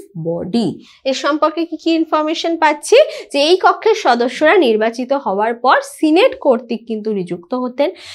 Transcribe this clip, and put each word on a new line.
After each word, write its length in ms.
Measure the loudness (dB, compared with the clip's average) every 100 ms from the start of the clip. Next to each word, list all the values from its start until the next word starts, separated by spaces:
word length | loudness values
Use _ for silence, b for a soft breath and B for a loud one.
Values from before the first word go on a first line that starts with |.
| -6 -10
বডি। 640 | -6 -6 -4 -2 -2 -4 B B
এর 100 | -6
সম্পর্কে 520 | -4 -2 0 0 -2 -6
কি 120 | -6
কি 180 | -2 -2
ইনফরমেশন 600 | 0 -2 -2 -4 -4 0
পাচ্ছি? 380 | 0 0 4 4 4 0 -6
যে 60 | -2
এই 180 | 2 4
কক্ষের 380 | 2 2 0 2
সদস্যরা 600 | 2 2 0 0 2 4
নির্বাচিত 560 | 4 2 0 -4 -4
হওয়ার 400 | -4 -2 -2 -2
পর 240 | -2 0 0
সিনেট 560 | 0 -4 0 4 2 2
কর্তৃক 480 | 0 0 -2 -10 -6
কিন্তু 260 | -6 -4
নিযুক্ত 400 | -4 -6 -10 -8
হতেন 360 | -8 -6 -2 -2 -4 B